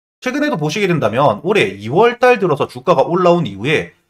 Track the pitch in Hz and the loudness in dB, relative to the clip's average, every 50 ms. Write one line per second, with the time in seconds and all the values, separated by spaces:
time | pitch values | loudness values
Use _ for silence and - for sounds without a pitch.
0 | _ _ _ _ - 254 247 294 294 294 247 160 151 156 - 214 202 175 170 139 | _ _ _ _ -8 -6 -4 -2 -2 -2 -2 -2 -4 -4 -2 -2 -2 0 0 0
1 | - - 107 127 147 123 104 98 - 185 220 190 120 98 95 101 104 113 139 185 | 0 -2 0 2 2 2 0 0 -2 -2 0 0 0 0 -4 -8 -8 -4 0 2
2 | 233 240 233 - 254 247 240 196 196 170 143 143 127 - - 127 - 185 170 - | 2 2 2 2 2 2 2 2 0 -2 -2 -2 -4 -6 -6 -6 0 0 2 2
3 | 135 151 170 190 180 175 175 170 147 104 98 95 107 151 156 107 82 - _ _ | 2 0 0 2 2 4 2 2 0 -4 -8 -6 -4 -2 -2 -2 -2 -6 _ _
4 | _ | _